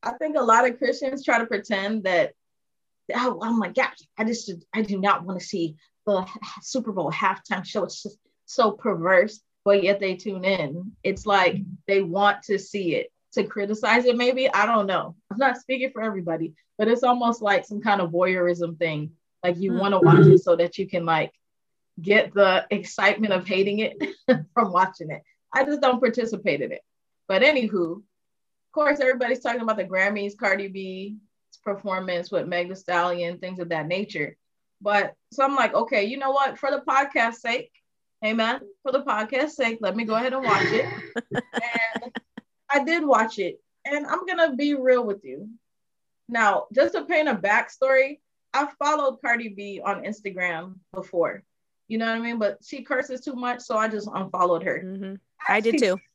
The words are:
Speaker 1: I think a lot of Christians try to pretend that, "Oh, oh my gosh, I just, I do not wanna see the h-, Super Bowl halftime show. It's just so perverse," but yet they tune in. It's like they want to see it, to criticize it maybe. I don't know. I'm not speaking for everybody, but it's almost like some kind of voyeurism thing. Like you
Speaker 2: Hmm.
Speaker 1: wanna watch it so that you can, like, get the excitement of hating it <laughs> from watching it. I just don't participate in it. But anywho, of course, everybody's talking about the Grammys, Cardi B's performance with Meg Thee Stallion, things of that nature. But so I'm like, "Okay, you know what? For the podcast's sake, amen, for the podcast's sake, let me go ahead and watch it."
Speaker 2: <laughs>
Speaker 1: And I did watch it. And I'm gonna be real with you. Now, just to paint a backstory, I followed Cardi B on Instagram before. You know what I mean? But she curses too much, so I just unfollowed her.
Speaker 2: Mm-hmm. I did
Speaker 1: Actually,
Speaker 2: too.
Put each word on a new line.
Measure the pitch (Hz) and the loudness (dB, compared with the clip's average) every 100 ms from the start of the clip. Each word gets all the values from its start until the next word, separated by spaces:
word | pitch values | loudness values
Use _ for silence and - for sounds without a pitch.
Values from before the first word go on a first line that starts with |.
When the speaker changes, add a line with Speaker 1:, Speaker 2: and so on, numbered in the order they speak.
Speaker 1:
I | 208 | -6
think | 247 311 302 | -4 -2 0
a | |
lot | 233 226 254 | 6 6 6
of | 233 | 2
Christians | 247 262 269 277 | -2 -2 -4 -4
try | - 233 | 0 0
to | 226 | 0
pretend | 208 208 202 196 220 | -6 -4 -4 -2 -2
that, | 190 175 147 - _ _ _ _ _ _ - | 0 2 0 -4 _ _ _ _ _ _ -8
"Oh, | 240 254 180 | -2 -2 -2
oh | 220 | -2
my | 233 190 | -2 0
gosh, | 214 233 - _ - | -2 -2 -4 _ -4
I | |
just, | 220 226 - 175 _ | -2 -2 -6 -12 _
I | 220 | -6
do | 208 196 | -2 0
not | 202 190 | 2 0
wanna | 175 180 | -2 -10
see | - 196 165 156 _ _ - | -6 -4 -6 -8 _ _ -2
the | 196 | -2
h-, | 185 - - - | -2 -12 -16 -16
Super | - 262 226 | -6 -6 -4
Bowl | 190 170 | -4 -4
halftime | 165 196 190 - 185 | 0 0 -2 -6 -8
show. | 180 214 | -4 -4
It's | 175 - | -4 -8
just | 202 - _ _ _ | -14 -18 _ _ _
so | - 220 | 2 2
perverse," | 202 226 180 165 185 208 - _ _ | 2 -4 -2 4 4 4 -2 _ _
but | - 202 | 4 4
yet | 190 202 | 4 2
they | 196 180 | 0 -4
tune | 220 185 | -6 -4
in. | 185 190 151 165 185 - | -2 0 -2 -6 -12 -6
It's | 196 196 214 | -4 -4 0
like | 196 180 196 202 - - | 4 4 0 -8 -12 -2
they | 196 | 0
want | 185 180 202 202 | 0 2 0 0
to | - 196 | -4 -6
see | 196 208 180 147 | -4 -6 -2 -2
it, | - _ _ | -4 _ _
to | - | -4
criticize | 208 214 202 214 220 226 247 | -4 -4 -6 -2 2 4 4
it | 233 | 2
maybe. | 247 262 262 | 2 2 2
I | 196 | 2
don't | 214 226 196 | 2 2 2
know. | 175 - - _ | 0 -2 -12 _
I'm | 202 | 0
not | 269 247 | 0 0
speaking | - 254 262 | -4 -4 -4
for | 226 | -4
everybody, | 220 196 175 165 160 - _ - | -6 -4 -4 -4 -6 -10 _ -2
but | 214 | 2
it's | 233 | 4
almost | 254 247 233 226 | 4 4 2 0
like | 208 196 - | 0 0 -2
some | 208 | -4
kind | 220 202 | 0 0
of | 175 | 2
voyeurism | 170 185 185 175 175 170 165 | 0 2 2 0 0 -4 -4
thing. | 165 151 151 - _ _ | -4 -4 -8 -12 _ _
Like | 180 175 | -4 -2
you | 196 | -2
Speaker 2:
Hmm. | 180 | 0
Speaker 1:
wanna | 196 196 | 2 6
watch | 180 - 156 | 8 10 10
it | 180 | 10
so | 180 170 | 8 4
that | 175 - | 2 -2
you | 190 | -4
can, | 180 | -4
like, | 165 160 - _ _ _ _ _ _ - | 0 0 0 _ _ _ _ _ _ -12
get | 170 208 - | 2 4 4
the | 202 196 185 - | 4 4 4 0
excitement | 208 190 - 202 208 214 | -4 -4 0 0 2 0
of | 185 180 | 0 0
hating | 190 196 208 | 0 0 0
it | 220 202 | -4 -4
<laughs> | 392 - - 220 156 | -8 -6 2 2 2
from | - 208 | 0 2
watching | 180 185 - 156 | 2 2 0 -12
it. | 147 _ _ _ | -12 _ _ _
I | 240 | 0
just | 277 294 | 0 2
don't | 262 247 | 2 4
participate | 247 226 226 202 202 143 | 2 0 -4 -2 -2 -2
in | 127 | -4
it. | - _ _ _ _ _ | -8 _ _ _ _ _
But | 190 | 4
anywho, | 262 294 220 190 170 180 | 4 4 0 -2 -4 -6
of | _ _ _ _ _ _ _ | _ _ _ _ _ _ _
course, | - 294 294 | 0 0 2
everybody's | 262 254 240 254 | 0 0 0 -2
talking | 262 240 | -2 -4
about | 226 214 | -2 -2
the | |
Grammys, | 185 185 196 208 202 202 | -2 0 0 -2 -6 -4
Cardi | 220 190 196 | -2 -2 -4
B's | 190 190 185 202 214 _ _ _ - | -8 -10 -10 -12 -14 _ _ _ -14
performance | - 196 208 190 185 175 175 | -8 -6 -4 -6 -4 -6 -4
with | 185 156 | -4 -2
Meg | 175 175 | -4 -4
Thee | 190 | -8
Stallion, | - 180 175 175 175 175 | -4 -2 0 -2 -6 -6
things | 185 185 | -10 -10
of | 170 | -6
that | 165 151 | -4 -4
nature. | 185 208 165 143 - _ _ _ _ | -4 -4 -6 -8 -10 _ _ _ _
But | 202 208 196 - _ | -2 0 0 -8 _
so | - | -2
I'm | 269 277 | 0 2
like, | 226 | 2
"Okay, | 214 226 240 | 0 0 0
you | 202 269 | -2 -2
know | 269 | 0
what? | 277 269 269 | 2 0 -2
For | 277 | -4
the | 269 | -4
podcast's | - 262 277 277 233 233 | 0 0 2 0 0 -2
sake, | 233 240 - _ _ _ _ _ | -4 -4 -6 _ _ _ _ _
amen, | 214 226 220 254 - - | -4 0 0 -2 -8 -10
for | 269 | -2
the | 262 | -2
podcast's | 269 214 214 254 302 294 | 0 -2 -2 -2 -2 -2
sake, | 233 226 | -4 -2
let | 208 196 | -4 -4
me | |
go | 220 | -2
ahead | 220 254 | -2 -2
and | 262 | -2
watch | 254 202 175 | 0 2 2
it." | 220 - - - - | 0 -2 -6 -10 -10
Speaker 2:
<laughs> | - - - - 240 226 226 226 | -6 -8 -6 -8 -6 -4 -4 -6
Speaker 1:
And | 247 - _ - _ _ _ | -10 -16 _ -20 _ _ _
I | 285 | 0
did | 269 339 | 2 0
watch | 302 226 226 - | 2 2 2 -2
it. | 180 - _ _ | -6 -6 _ _
And | - 294 294 | -6 -6 -4
I'm | 330 370 | -6 -2
gonna | 359 330 | 2 2
be | 254 294 | 2 0
real | 285 254 254 | 0 4 4
with | 220 202 | 2 -6
you. | - 131 214 233 _ _ _ _ _ _ - | -10 -14 -14 -18 _ _ _ _ _ _ -6
Now, | 233 214 196 - | 2 4 2 0
just | 220 320 | 2 2
to | 359 | 0
paint | 302 339 311 | 0 0 2
a | |
backstory, | 220 190 214 - - 262 262 269 294 _ _ _ | 0 2 2 0 -2 2 4 2 -2 _ _ _
I | 262 294 - | -2 -2 -2
followed | 294 302 277 247 | 0 2 0 -2
Cardi | 254 233 226 | -2 -2 -4
B | 196 202 196 | -12 -12 -8
on | 196 190 | -4 -4
Instagram | 185 214 202 185 180 165 180 185 _ | -6 -8 -10 -6 -4 -4 -10 -16 _
before. | - 180 175 165 196 _ _ _ _ _ | -14 -6 -2 -2 -2 _ _ _ _ _
You | 220 | -4
know | 226 | -2
what | |
I | 226 | -2
mean? | 233 233 | -4 -2
But | 208 202 | -2 -4
she | - 285 | -12 -16
curses | 226 262 277 254 | -6 -6 -4 -8
too | 302 | -10
much, | 247 247 247 | -8 -6 -6
so | - 220 | -4 -2
I | 220 | -2
just | 214 208 | -4 -8
unfollowed | 185 190 185 180 170 | -8 -6 0 2 2
her. | 175 - | 0 -6
Speaker 2:
Mm-hmm. | 185 190 190 196 _ _ - | -8 -10 -12 -14 _ _ 0
I | 208 | 2
did | 220 | 2
Speaker 1:
Actually, | 294 220 | 2 2
Speaker 2:
too. | 190 _ | 0 _